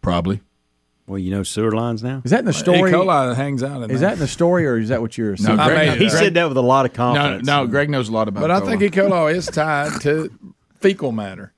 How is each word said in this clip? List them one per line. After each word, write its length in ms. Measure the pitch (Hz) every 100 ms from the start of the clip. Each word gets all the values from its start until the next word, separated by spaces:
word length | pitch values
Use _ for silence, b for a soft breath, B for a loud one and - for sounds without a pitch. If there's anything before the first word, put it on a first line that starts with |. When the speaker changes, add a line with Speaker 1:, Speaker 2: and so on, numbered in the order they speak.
Speaker 1:
Probably. 380 | - 87 87 104 _ _ _ _ _ _ -
Speaker 2:
Well, 100 | 98
you 120 | 92
know 120 | 98
sewer 260 | 95 - 110
lines 300 | 110 117 113
now? 180 | 123 135
Speaker 3:
Is 80 | 123
that 80 | 214
in 40 | 226
the 40 |
Speaker 4:
E. 40 |
Speaker 3:
story? 360 | - - 180 185
Speaker 4:
coli 420 | 170 190 151 131 120
hangs 260 | 143 139
out 200 | 135 143
in 80 | 113
Speaker 3:
Is 100 | 127
Speaker 4:
there. 100 | 180
Speaker 3:
that 40 |
in 40 | 220
the 80 | 143
story, 380 | - 170 180 151
or 100 | 117
is 120 | 110
that 120 | 123
what 160 | 113 -
you're 120 | 110
Speaker 1:
No, 60 |
Speaker 3:
assuming? 220 | 95 104 110 156
Speaker 1:
Greg, 40 |
Speaker 4:
I 60 | 156
made 160 | 156
it 60 | -
Speaker 2:
He 60 | 220
Speaker 4:
up. 60 |
Speaker 2:
said 220 | - 196
that 140 | 170 165
with 80 | 131
a 40 |
lot 220 | 123 135
of 80 | 127
confidence. 520 | - 123 123 143 95 135
Speaker 1:
No, 160 | 143
no, 40 | 127
Greg 200 | 139 147
knows 180 | 139 110
a 40 |
lot 140 | 110 110
about 120 | 101
Speaker 4:
But 100 | 156
I 80 | 185
Speaker 1:
E. 20 |
coli. 60 | 196
Speaker 4:
think 160 | 226
E. 60 | 202
coli 440 | 180 196 180 156
is 120 | 175 156
tied 540 | - 151 147 147 127
to 280 | 147 156 156 - - _ _ _
fecal 320 | 196 196 139
matter. 400 | 110 101 92 98